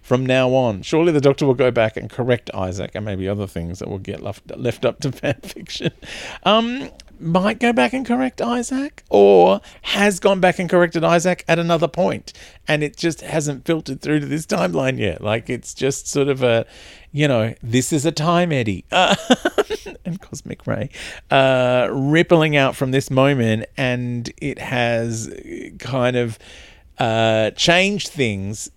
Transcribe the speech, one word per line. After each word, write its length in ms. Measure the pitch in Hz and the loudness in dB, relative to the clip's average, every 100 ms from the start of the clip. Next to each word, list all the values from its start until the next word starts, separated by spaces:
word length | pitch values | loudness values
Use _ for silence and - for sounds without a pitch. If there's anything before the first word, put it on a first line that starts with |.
from 220 | - 127 | 0 -2
now 260 | 131 127 127 | 2 2 2
on. 320 | 131 123 98 | 2 0 -4
Surely 300 | - 156 170 | -2 2 2
the 80 | 151 | 4
Doctor 260 | 139 139 143 | 2 2 2
will 80 | |
go 160 | 123 127 | 4 2
back 260 | 120 110 - | 2 0 -2
and 140 | 110 | -10
correct 400 | - 123 120 - | -6 0 -2 -2
Isaac 380 | 101 92 95 - | -6 -6 -6 -8
and 100 | 98 | -8
maybe 240 | 104 95 95 | -6 -4 -4
other 180 | 104 98 | -4 -6
things 320 | - 85 92 | -6 -8 -8
that 100 | - | -8
will 100 | 98 | -8
get 240 | 98 - | -10 -10
left, 340 | 101 - - - | -10 -12 -14 -6
left 280 | 123 - | -6 -2
up 160 | 123 - | -4 -2
to 120 | 151 | -6
<laughs> 80 | - | -4
fan 200 | 139 - | -4 -4
fiction." 500 | - - 190 - 170 - - - - - | -10 -16 -14 -6 -6 -8 -18 -16 -14 -4
Um, 460 | - 220 233 254 - - - - | 2 2 0 -6 -10 -16 -20 -10
might 380 | 160 180 196 220 | 0 0 0 0
go 140 | 240 | 0
back 200 | 233 240 | 2 0
and 140 | 254 240 | -2 -2
correct 340 | 240 262 - | -2 -2 -4
Isaac, 640 | 233 240 240 262 285 - _ | -4 -2 -2 -4 -6 -10 _
or 520 | 101 202 190 180 202 - - | 6 8 8 6 4 -4 -14
has 380 | - 202 202 185 | -4 2 2 2
gone 200 | 202 190 | 2 4
back 180 | 180 165 | 2 2
and 100 | 175 | 2
corrected 340 | 180 175 170 | 4 4 2
Isaac 400 | 160 170 180 180 - | 2 2 2 -2 0
at 100 | 165 | 0
another 300 | 170 165 165 | 2 0 0
point, 440 | - 190 110 - - - - - | 0 -2 -2 -10 -20 -20 -14 -4
and 160 | 151 | -2
it 140 | 151 - | -2 -2
just 260 | 170 151 | -4 -4
hasn't 420 | - 156 147 135 | -4 -4 -4 -6
filtered 360 | - 160 151 131 | -2 -4 -4 -8
through 200 | 147 151 | -2 -2
to 60 | 139 | -2
this 200 | 151 - | -6 -4
timeline 520 | - 180 165 131 127 | -2 0 0 -2 0
yet. 220 | 107 - | -2 -2
Like, 300 | 104 113 113 | -2 -2 -4
it's 240 | 123 - | -8 -8
just 340 | - 131 135 - | -4 -4 -4 -4
sort 200 | 143 139 | -2 0
of 140 | 135 | 2
a, 240 | 123 113 - - - - - | 2 2 -2 -14 -20 -20 -10
you 140 | 143 151 | -2 2
know, 280 | 120 113 - | 2 0 -4
this 300 | 120 123 127 | -2 0 0
is 140 | 156 156 | 0 -2
a 60 | |
time 400 | 160 156 170 175 | -2 0 2 2
eddy, 320 | 143 110 92 - | 0 -2 -4 -2
uh, 240 | - 185 196 - 254 349 - | 2 2 0 2 2 2 -2
<laughs> 440 | - 453 403 - | -4 -6 -10 -14
and 160 | - 170 | -12 -12
cosmic 460 | - - - - - | -12 -16 -14 -12 -6
ray, 240 | 110 - - - - - | -6 -6 -12 -16 -16 0
uh, 580 | 139 135 131 123 127 110 | 2 4 4 2 2 0
rippling 680 | 135 135 160 165 170 156 147 | 0 2 2 4 4 4 2
out 200 | 135 120 | 2 0
from 140 | 131 | -2
this 200 | 131 - | -2 0
moment, 560 | 131 135 139 113 110 - - | 2 4 4 2 0 -4 -4
and 560 | 127 123 123 120 120 - | -4 -2 -4 -6 -8 -8
it 200 | 143 - | -8 -8
has 760 | - 127 120 117 117 113 - - - - - - | -6 -2 0 0 -2 -6 -8 -12 -14 -14 -14 -14
kind 380 | - 131 123 123 | -6 0 0 0
of, 220 | 120 113 - - - - _ - | -2 -6 -18 -20 -20 -20 _ -2
uh, 520 | 117 113 113 110 107 | 0 2 2 2 0
changed 560 | - - 170 190 202 - | 0 2 4 2 -2 -6
things 640 | 151 120 98 98 107 - | -2 -2 -2 -6 -8 -14